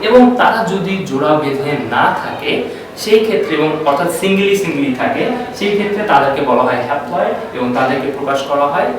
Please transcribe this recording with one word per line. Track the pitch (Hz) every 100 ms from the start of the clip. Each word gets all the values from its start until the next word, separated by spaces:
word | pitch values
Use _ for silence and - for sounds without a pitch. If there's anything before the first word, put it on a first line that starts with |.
| 208
এবং | 247 247 247
তারা | 254 226 226
যদি | 190 175 196 135
জোড়া | 135 151 151
বেঁধে | 143 135 139 139 117
না | 127 131 -
থাকে | - - - 135 - - - -
সেই | - 220 220
ক্ষেত্রে, | 190 - 156
এবং | 156 151 -
অর্থাৎ | 139 170 175
সিঙ্গেলি | 190 196 196 196
সিঙ্গেলি | 170 143 135 123
থাকে, | 120 - - 247 - -
সেই | 202 202
ক্ষেত্রে | 202 208 214
তাদেরকে | 170 170 139 147
বলা | - -
হয় | 123 -
হ্যাপ্লয়েড | 117 117 127 208 - - 127
এবং | 127 123
তাদেরকে | 131 143 139 -
প্রকাশ | 139 139 135
করা | 147 143
হয় | 139 147